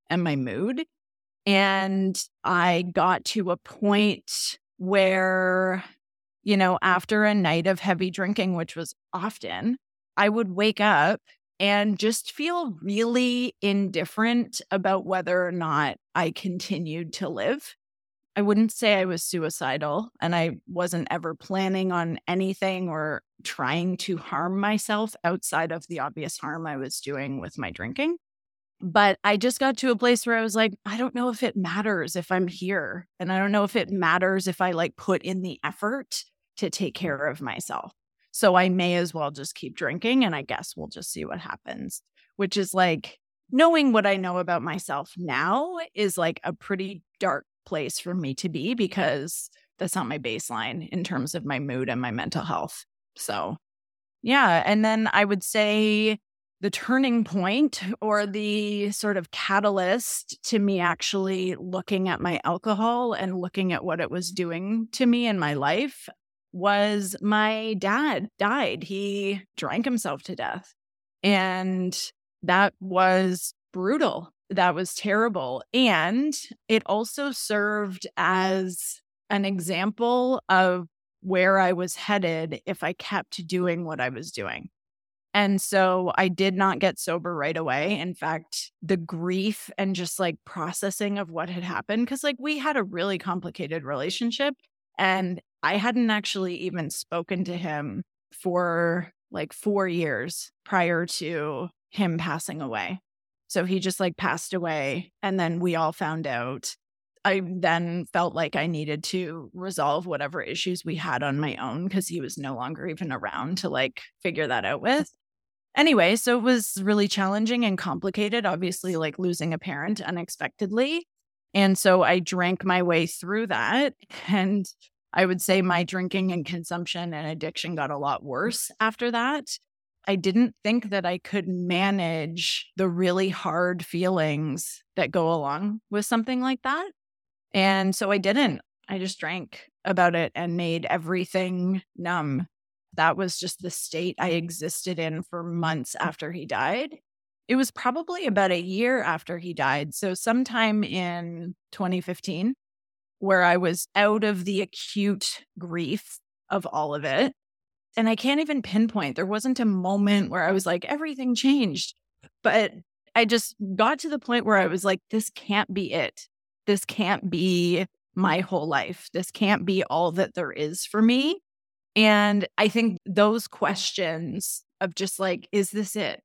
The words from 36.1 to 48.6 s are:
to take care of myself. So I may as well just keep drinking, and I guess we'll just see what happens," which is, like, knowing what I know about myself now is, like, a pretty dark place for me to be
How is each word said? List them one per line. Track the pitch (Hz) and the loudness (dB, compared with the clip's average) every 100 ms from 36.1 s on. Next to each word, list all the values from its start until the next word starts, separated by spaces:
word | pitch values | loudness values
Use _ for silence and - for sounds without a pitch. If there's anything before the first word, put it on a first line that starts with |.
| - - _ _ - | -10 -10 _ _ -6
to | 180 | -4
take | - 185 - | -2 -4 -4
care | 175 139 147 | -4 -2 -2
of | 147 | -4
myself. | 135 - - - - - _ _ _ | -6 -8 -8 -8 -10 -16 _ _ _
So | - 208 180 | 2 6 6
I | 185 | 6
may | 185 175 175 | 4 2 2
as | 175 | 0
well | 160 143 | -2 -4
just | 143 139 - | -4 -10 -10
keep | 135 - | -12 -6
drinking, | 147 135 226 262 226 | -6 -2 2 4 4
and | 151 | 0
I | |
guess | 131 117 - - | -4 -6 -8 -12
we'll | - | -12
just | - - | -10 -10
see | - 76 | -8 -8
what | - | -8
happens," | - - - - - - - _ _ - | -10 -12 -10 -10 -10 -12 -16 _ _ -6
which | 196 202 | -2 -2
is, | 185 | -2
like, | 190 180 160 - - _ _ _ | 2 2 2 -6 -18 _ _ _
knowing | 254 330 330 277 | 4 6 6 6
what | 220 202 | 4 4
I | 196 | 2
know | 185 180 | 0 -2
about | 180 170 | 0 -2
myself | 156 170 - 143 - - | -2 -6 -6 -6 -6 -10
now | 175 127 165 226 330 349 330 190 | -4 -2 2 0 0 -6 -10 -2
is, | 208 180 | -2 0
like, | 170 - | -2 -2
a | - | -8
pretty | 165 - 196 190 185 - _ | -10 -6 -6 -6 -10 -18 _
dark | - 139 - _ - | -2 -2 -6 _ -6
place | 165 139 - | -4 -4 -6
for | 180 180 | -4 -4
me | 143 135 | -4 -4
to | 185 | -4
be | 156 | -4